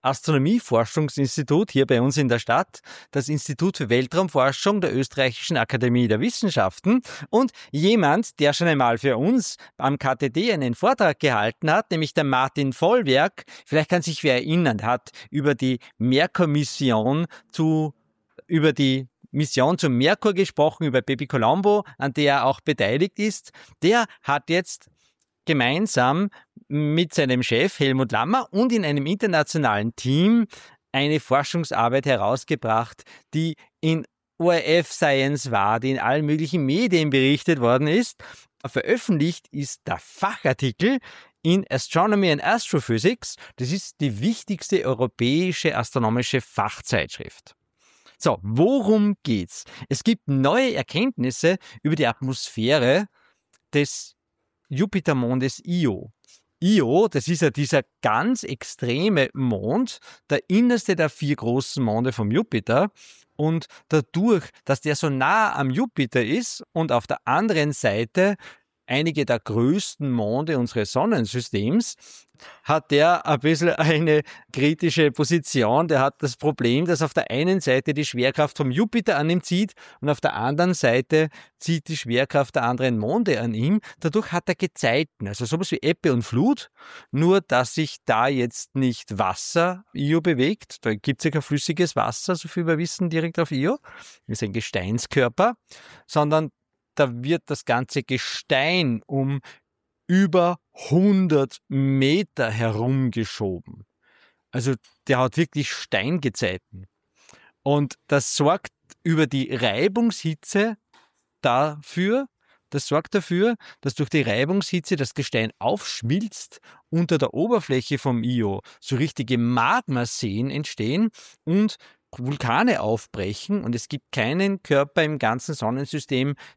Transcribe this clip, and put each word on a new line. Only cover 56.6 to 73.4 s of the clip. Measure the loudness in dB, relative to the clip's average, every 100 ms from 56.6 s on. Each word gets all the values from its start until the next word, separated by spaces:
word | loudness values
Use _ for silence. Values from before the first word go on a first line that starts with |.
Io, | 2 4 4 2 2
das | 0 -2
ist | 0
ja | 0
dieser | 0 0 0 0 _
ganz | 0 2 0 -2 -6
extreme | -10 -12 -8 -4 0 2 2 0
Mond, | 0 -2 -2 -2 -2 -2 -6 -20 -20 -4
der | -4 2
innerste | 2 4 2 0 0
der | 0
vier | -2 -2 -2
großen | 0 0 -2 -2
Monde | 0 0 -2
vom | -2 0
Jupiter. | 0 0 -2 0 2 0 -4 -20 -20 _ -4
Und | -2 -2 -4 -14 -2
dadurch, | 0 0 0 2 2 0 -8
dass | -4 -2
der | -2 -2
so | -2
nah | 0 2 2 2
am | 0 -2
Jupiter | -2 -2 -2 -2 0
ist | 0 -2 -4 -10 -8
und | -4 0
auf | -2 -2
der | -6 -2
anderen | 0 2 0 0
Seite | 0 -2 0 -2 0 0 0 -8 -20 _ _ -4
einige | -2 0 0 0
der | -2
größten | -2 0 2 2 -2 -6 -4
Monde | -2 -2 -2 -2 -2
unseres | -2 -2 -2
Sonnensystems, | 0 0 0 -2 -4 -4 -2 0 0 -2 -8 -18 -20 _ _ -20 -10
hat | -2 -2 2
der | 4 6 4 2
ein |
bisschen | 0